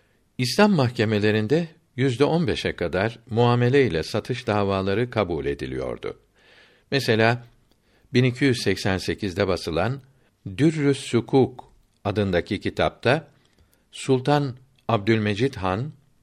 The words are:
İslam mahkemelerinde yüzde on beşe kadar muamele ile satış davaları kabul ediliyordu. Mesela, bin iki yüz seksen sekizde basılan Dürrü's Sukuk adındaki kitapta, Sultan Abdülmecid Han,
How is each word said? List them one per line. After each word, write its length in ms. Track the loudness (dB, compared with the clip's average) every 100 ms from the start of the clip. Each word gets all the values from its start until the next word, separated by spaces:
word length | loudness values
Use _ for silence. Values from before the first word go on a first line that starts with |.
| _ _ _ -6
İslam 340 | -2 2 4
mahkemelerinde 960 | 4 2 2 0 2 2 2 2 0 -2 -10 _ -4
yüzde 280 | -2 2
on 240 | 2 2 0
beşe 280 | -2 -4 -4
kadar 440 | -4 0 -2 -4 -6
muamele 580 | 0 2 4 4 4 2
ile 160 | 0
satış 440 | -4 -4 -6 -6 -2
davaları 600 | 0 0 0 0 -2 -2
kabul 360 | -2 -2 -2 -4
ediliyordu. 760 | -6 -6 -6 -8 -8 -10 -12 _ _ _ -20 _ _ -6
Mesela, 540 | -4 0 2 4 2 -4 _ _ _ _ _ _
bin 100 | 2
iki 220 | 2 2 0
yüz 160 | 2
seksen 360 | 0 -2 0 -2
sekizde 500 | -2 -4 -4 -2 0
basılan 540 | 0 -2 -2 -2 -4 -12 _ _ _ -10 0
Dürrü's 420 | 0 2 0 0
Sukuk 720 | -2 -2 2 2 2 -2 -20 _ _ _
adındaki 560 | -4 0 0 0 0 -4
kitapta, 680 | -4 0 -2 0 0 0 -2 _ _ _ _ _ _
Sultan 640 | -8 -2 0 2 0 0 -8 _ _ -2
Abdülmecid 680 | 0 2 0 0 0 -2 -2
Han, 360 | -4 -4 -6 -12 _ _